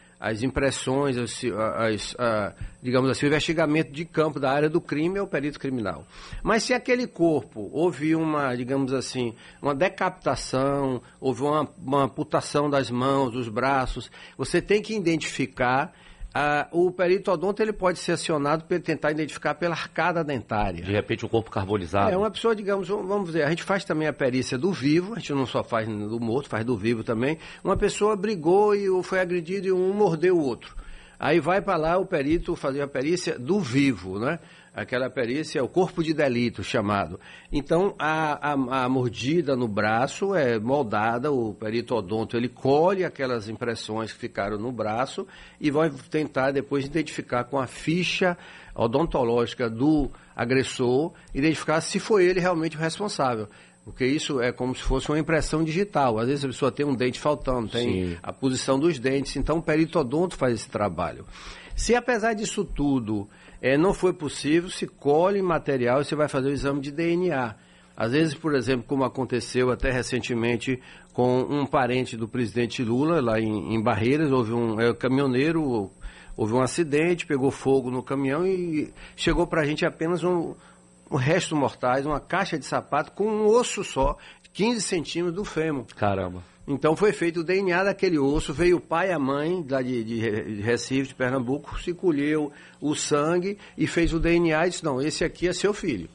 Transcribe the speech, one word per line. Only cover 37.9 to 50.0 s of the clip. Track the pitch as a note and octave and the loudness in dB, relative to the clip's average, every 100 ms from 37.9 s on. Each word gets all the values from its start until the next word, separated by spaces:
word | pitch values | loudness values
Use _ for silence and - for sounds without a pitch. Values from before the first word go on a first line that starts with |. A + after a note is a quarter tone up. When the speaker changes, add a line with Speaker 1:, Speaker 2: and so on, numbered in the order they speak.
| - | 0
Speaker 1:
a, | D3+ D#3 D#3 D3 C#3+ | -2 0 0 -2 -2
a, | C#3 B2 C3 | 0 0 0
a | B2+ | 2
mordida | C3 B2 - B2 E3+ C#3+ B2+ | 2 0 -2 0 0 2 0
no | A#2+ | 0
braço | G2+ G#2 A2+ C#3 - G3 | 0 2 2 0 -2 0
é | F#3 C3 A2+ | 2 2 2
moldada, | A2 C#3+ A#2 G#2 A2 A#2+ D3 | 2 0 2 0 0 0 0
o | C3+ A2+ | 0 0
perito | F#2+ G#2+ A#2 A#2 | -4 -4 -2 0
odonto, | A#2 F2+ A2 G#2+ A#2+ | -2 -2 -2 -2 -2
ele | B2 | -2
colhe | - C3 C#3+ F3 G3 | -2 2 4 4 2
aquelas | E3 - C3 A#2+ G#2 | -2 -2 -2 -2 -4
impressões | A2 A#2+ A2 - A2 A2 | -6 -4 -4 -4 -4 -6
que | - | -8
ficaram | A#2 A2+ G2+ G#2 | -8 -4 -2 -2
no | A#2 | -4
braço | A#2 G#2+ A2 C3 - - - - - | -4 -2 -2 -4 -6 -10 -12 -20 -4
e | D3 | 0
vai | C#3+ D#3+ C3+ - | 2 2 -2 -4
tentar | D3+ D3+ C3+ C3 | -2 -2 0 0
depois | C3+ - C#3+ | 0 -2 -2
identificar | C#3 E3 D3+ - - B2 | -2 -2 -4 -6 -4 -4
com | A#2+ C#3 | -2 -4
a | B2+ | -4
ficha | - - E3+ E3+ - F#3 F3 - - - | -6 -2 0 0 2 0 0 -8 -20 -10
odontológica | - A2+ C3 E3 D#3 A#2 A#2+ A2+ - A#2 | -2 2 2 0 0 2 2 0 -2 -4
do | A2+ C#3+ D3+ | 0 2 2